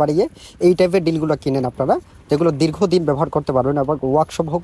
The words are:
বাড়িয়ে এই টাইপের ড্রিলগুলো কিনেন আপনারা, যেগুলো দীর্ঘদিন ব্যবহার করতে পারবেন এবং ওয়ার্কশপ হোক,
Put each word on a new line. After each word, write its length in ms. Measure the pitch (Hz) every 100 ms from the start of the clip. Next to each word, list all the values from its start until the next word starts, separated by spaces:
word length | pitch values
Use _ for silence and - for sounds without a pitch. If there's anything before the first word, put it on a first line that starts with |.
বাড়িয়ে 220 | 151 156 277 - - -
এই 140 | 175 180
টাইপের 260 | 180 185
ড্রিলগুলো 300 | 165 160 156 131
কিনেন 280 | 143 135 123
আপনারা, 300 | - 139 330 - - -
যেগুলো 220 | 147 170
দীর্ঘদিন 500 | 143 160 151 190 180 151
ব্যবহার 240 | 139 156
করতে 220 | 151 143
পারবেন 220 | 131 131 143
এবং 180 | 135 147
ওয়ার্কশপ 460 | 131 147 160 - 160
হোক, 120 | 170